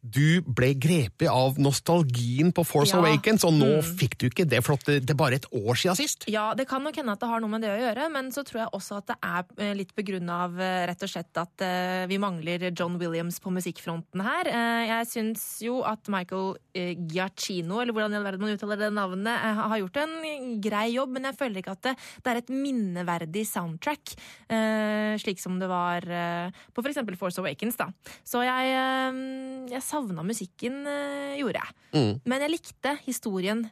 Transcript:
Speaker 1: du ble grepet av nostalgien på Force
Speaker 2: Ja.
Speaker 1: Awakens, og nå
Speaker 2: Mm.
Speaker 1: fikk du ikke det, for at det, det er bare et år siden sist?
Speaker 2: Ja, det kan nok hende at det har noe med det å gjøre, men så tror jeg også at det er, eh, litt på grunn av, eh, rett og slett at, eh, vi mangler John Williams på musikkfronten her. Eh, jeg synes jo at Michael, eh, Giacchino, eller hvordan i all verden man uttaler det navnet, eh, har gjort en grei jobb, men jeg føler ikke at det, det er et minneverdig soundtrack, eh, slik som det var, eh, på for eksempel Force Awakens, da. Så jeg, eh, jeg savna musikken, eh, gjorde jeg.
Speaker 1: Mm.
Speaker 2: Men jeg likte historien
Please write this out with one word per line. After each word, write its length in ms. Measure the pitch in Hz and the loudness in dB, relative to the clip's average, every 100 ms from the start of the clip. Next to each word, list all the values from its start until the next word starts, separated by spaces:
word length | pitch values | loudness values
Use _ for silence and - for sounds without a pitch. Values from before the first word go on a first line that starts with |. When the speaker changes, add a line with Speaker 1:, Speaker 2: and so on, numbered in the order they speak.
| 120 | -2
Speaker 1:
du 320 | 131 151 175 165 | 4 6 6 2
ble 220 | 120 127 139 | 2 4 4
grepet 480 | 151 175 117 - 156 | 4 4 2 2 2
av 300 | 127 131 139 | 4 4 4
nostalgien 920 | 139 135 - 170 147 120 120 123 170 | 4 4 4 4 4 2 0 4 4
på 80 | 175 | 4
Force 320 | 165 151 143 | 2 4 6
Speaker 2:
Ja. 60 | 185 | 6
Speaker 1:
Awakens, 400 | 165 151 214 220 | 6 6 6 6
og 120 | 175 156 | 6 8
nå 220 | 139 151 | 8 6
Speaker 2:
Mm. 60 | 160 180 | 4 0
Speaker 1:
fikk 160 | 131 - | 0 2
du 60 | 123 | 0
ikke 160 | - 170 | 2 4
det, 140 | 117 | 4
for 120 | 117 147 | 4 2
at 60 | - | 4
det, 140 | 143 | 2
det 140 | 127 143 | 2 2
er 20 | |
bare 220 | 156 165 | 4 2
et 80 | - | -2
år 240 | 120 104 | -2 0
siden 240 | 123 185 185 | 2 2 2
sist? 300 | 302 - - | 0 -4 -2
Speaker 2:
Ja, 240 | 214 214 | 0 0
det 140 | 220 262 | 0 0
kan 140 | 262 285 | -2 -2
nok 80 | 320 | -4
hende 200 | 262 202 | -4 -2
at 80 | |
det 20 | 240 | 0
har 100 | 226 | 0
noe 80 | 220 | 0
med 140 | 220 220 | -2 -2
det 60 | |
å 60 | 202 | 0
gjøre, 240 | 247 214 320 | 0 0 -2
men 160 | 294 262 | -2 -4
så 140 | 269 277 | -6 -6
tror 140 | 226 | -6
jeg 80 | - 196 | -6 -6
også 220 | - 202 | -8 -10
at 80 | - | -6
det 60 | 233 190 | -6 -2
er, 220 | 175 180 - | -2 -4 -4
eh, 140 | 208 | -4
litt 220 | 202 190 - | -2 -4 -6
på 80 | 202 | -4
grunn 240 | 190 175 | -4 -2
av, 240 | 175 180 175 | -2 -2 -2
eh, 240 | 185 185 175 | 0 0 0
rett 100 | 175 | -4
og 80 | 196 | -6
slett 320 | 180 170 - | -6 -6 -6
at, 160 | 170 - 185 | -6 -4 -2
eh, 400 | 180 180 185 185 | 0 0 -2 0
vi 140 | 196 | 0
mangler 460 | 202 175 160 175 180 | 0 -2 -4 -2 -2
John 300 | 175 175 175 | -2 -2 -2
Williams 380 | 175 165 170 170 | -2 -2 -2 -6
på 80 | 196 | -4
musikkfronten 720 | 185 180 160 - 165 - 175 | -2 -2 -6 -6 -6 -6 -4
her. 240 | 202 320 349 | -2 0 0
Eh, 400 | 233 233 233 226 | 0 2 2 0
jeg 140 | 226 233 | -2 -2
synes 320 | 240 220 220 - - 220 | -2 -2 -4 -8 -6 -4
jo 160 | 254 | -2
at 240 | - 220 - | -2 -4 -2
Michael, 460 | 196 180 190 190 - _ 185 | -2 -2 -4 -4 -6 _ -6
eh, 180 | 180 | -4
Giacchino, 880 | 165 170 170 190 - - 185 165 208 | -4 -4 -2 -2 -4 -6 -4 -2 -2
eller 100 | 240 220 | -2 0
hvordan 160 | 214 | 0
i 40 | 208 | -2
all 60 | 202 | -4
verden 160 | 185 214 | -4 -2
man 80 | 208 | -2
uttaler 220 | 208 208 | -4 -2
det 140 | 214 | 0
navnet, 480 | 208 196 185 214 240 | 0 -2 -2 -2 0
eh, 160 | 220 214 | 0 0
har 220 | 220 220 | 0 0
gjort 180 | 185 277 | -2 -2
en 640 | 311 320 320 294 254 226 | -4 -4 -6 -6 -6 -2
grei 300 | 208 208 226 | 0 0 0
jobb, 160 | 240 269 254 | 0 -2 -4
men 60 | |
jeg 140 | 269 - | -6 -4
føler 220 | 269 190 | -4 -4
ikke 80 | 185 | -8
at 100 | 190 | -4
det, 140 | 254 262 - - | -4 -4 -8 -6
det 80 | 254 | -2
er 60 | 233 | -2
et 100 | 240 | -2
minneverdig 960 | 262 277 254 196 175 175 170 165 190 214 | -4 -2 0 0 -2 -2 -2 -2 -4 -4
soundtrack, 640 | 208 175 165 - 294 - - - - _ | -4 -4 -4 -4 -4 -8 -16 -18 -20 _
eh, 680 | 226 220 220 214 214 214 214 | 0 2 2 0 0 0 -2
slik 220 | - 185 | -4 -4
som 160 | 185 180 | -4 -2
det 100 | 185 | 0
var, 380 | 180 175 175 175 | 0 0 0 -2
eh, 460 | 175 170 175 175 - - - | -4 -2 -2 -4 -8 -10 -4
på 80 | |
for 60 | 247 | -2
eksempel 240 | 294 226 180 | -2 -4 -4
Force 220 | 190 175 | -4 -2
Awakens, 340 | 180 139 220 - | -4 -4 -4 -2
da. 140 | 185 - - - | -6 -6 -18 -20
Så 220 | - 247 247 | -4 0 0
jeg, 240 | 254 262 | 2 2
eh, 1000 | 262 262 262 262 262 262 262 262 262 254 | 2 2 2 0 -4 -6 -8 -8 -10 -8
jeg 80 | 247 | -8
savna 420 | - 302 240 170 | -4 -4 -2 -4
musikken, 600 | 170 220 185 _ 240 277 285 | -4 -4 -8 _ -6 -4 -4
eh, 520 | 285 285 285 285 277 | -4 -4 -6 -6 -4
gjorde 140 | 262 - | -2 -2
jeg. 100 | - - _ | -6 -14 _
Speaker 1:
Mm. 280 | 156 113 110 - | 2 2 0 -2
Speaker 2:
Men 160 | 262 | 0
jeg 100 | 294 | 0
likte 460 | 330 - - 262 294 - | -2 -6 -6 -4 -2 -4
historien 640 | 240 233 190 185 220 220 | -6 -4 -2 0 -2 -4